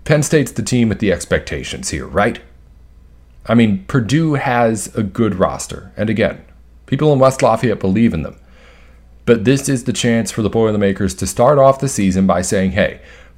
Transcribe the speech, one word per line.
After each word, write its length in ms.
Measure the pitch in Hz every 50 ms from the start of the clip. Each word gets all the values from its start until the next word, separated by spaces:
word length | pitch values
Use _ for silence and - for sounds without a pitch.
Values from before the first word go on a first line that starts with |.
| -
Penn 180 | - 156 151 143
State's 300 | - - 156 135 - -
the 100 | - 110
team 260 | - 123 123 117 113
with 120 | 98 -
the 100 | 110 98
expectations 800 | 87 82 - - 92 78 - - 76 71 65 - - 62 64 -
here, 180 | - 69 64
right? 340 | 64 - - - 120 - - - - - - - - - - - - - - - - - - - - - - -
I 80 | - 113
mean, 300 | 120 117 107 101 95 95
Purdue 480 | - - 139 113 95 131 160 165 156 147
has 600 | 131 - 139 123 120 120 113 113 107 - - -
a 80 | 117 107
good 320 | 95 - - 113 107 92
roster. 560 | 90 92 76 65 - - - - - - - -
And 120 | - 104 110
again, 360 | 107 101 110 76 - - - - - - - - - - -
people 260 | - 139 135 151 151 147
in 60 | 131
West 240 | 131 131 123 - 135
Lafayette 380 | 117 113 113 - 117 98 -
believe 340 | - 95 95 110 117 117 -
in 80 | 80 76
them. 160 | - - - - - - - - - - - - - - - - - - - -
But 200 | - 117 113 98
this 240 | 120 139 135 139 -
is 160 | 139 117 -
the 80 | 127 110
chance 380 | - - 120 117 117 107 -
for 120 | - - 110
the 80 | 95
Boilermakers 640 | - 117 113 110 107 107 101 98 95 - 104 92 -
to 120 | - -
start 320 | 95 - - 120 135 151 139
off 220 | 135 135 135 -
the 80 | 147 135
season 380 | - - 101 95 90 95 95
by 160 | 95 87 87 92
saying, 300 | - 110 95 95 95 92
"Hey, 280 | 104 87 - - - - - - - - - -